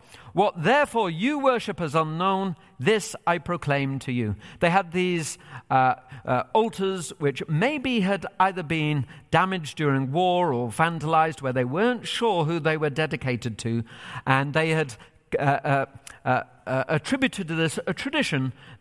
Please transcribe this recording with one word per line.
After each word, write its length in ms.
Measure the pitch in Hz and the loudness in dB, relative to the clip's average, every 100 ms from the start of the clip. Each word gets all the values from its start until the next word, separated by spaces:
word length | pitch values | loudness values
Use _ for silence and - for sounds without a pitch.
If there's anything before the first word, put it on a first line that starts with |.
| - - - | -20 -20 -6
What 320 | 170 202 170 | 0 0 2
therefore 460 | 160 285 285 226 190 | 2 4 4 0 -2
you 280 | 165 247 294 | 0 -2 2
worship 420 | 269 240 - - | 2 0 -2 -6
as 140 | 160 | -2
unknown, 600 | 160 156 160 190 190 196 - - - | 0 0 0 0 0 -2 -6 -12 -2
this 380 | 131 220 - - | 2 2 0 -6
I 140 | - 175 | -2 -2
proclaim 640 | - 175 143 139 135 135 | -2 -4 0 0 0 -4
to 100 | - | -4
you." 240 | 120 107 98 - - | -2 0 -4 -8 -2
They 100 | 175 | 2
had 220 | 185 180 | 2 0
these, 480 | 180 180 175 143 - - 131 - | 0 0 0 -4 -10 -14 -14 0
uh, 240 | 131 127 - - 131 - | 2 4 0 -6 -10 -2
uh, 160 | 123 - | -2 2
altars 600 | 214 226 - 190 185 156 - | 2 2 0 -2 -2 -8 -4
which 220 | 143 131 - | -2 -2 -2
maybe 520 | 151 254 302 254 233 | 0 0 0 0 0
had 260 | 190 196 - - | 2 0 -2 0
either 240 | 190 185 | 0 0
been 420 | 147 165 151 147 120 - - | -2 0 0 0 -2 -8 0
damaged 460 | 160 190 185 143 - | 2 2 0 -6 -2
during 340 | 147 135 131 | 0 2 0
war 420 | 156 180 180 175 | 2 2 4 2
or 180 | 120 120 | 0 -2
vandalized, 680 | 107 165 165 156 160 160 - | 0 0 0 2 2 2 0
where 120 | 135 | -2
they 120 | 127 | 0
weren't 440 | 123 156 233 247 - | 0 2 0 0 -4
sure 380 | - 233 175 151 | -2 0 2 2
who 120 | 170 | 0
they 180 | 156 156 | 0 0
were 140 | 151 | 0
dedicated 680 | 135 156 156 131 123 120 104 | 0 -2 -2 -2 -2 -4 -6
to, 260 | 117 117 113 - - 127 - | -4 -2 -4 -10 -14 -6 0
and 280 | 135 143 | 2 2
they 160 | 151 160 | 0 2
had, 260 | 156 143 - - _ - - | 0 -2 -6 -20 _ -6 0
uh, 40 | |
uh, 440 | 143 139 147 139 135 - - - | 2 2 2 0 -2 -8 -20 -6
uh, 180 | 131 127 - - - | 0 0 -2 -12 -4
uh, 180 | - - | -2 0
attributed 580 | 156 - 269 262 - 160 | -2 0 0 0 -2 -6
to 80 | |
this 240 | 165 160 - - | 0 0 -2 -4
a 80 | |
tradition 580 | - 269 302 - 139 131 - - - | -4 -2 -2 0 0 -2 -6 -18 -4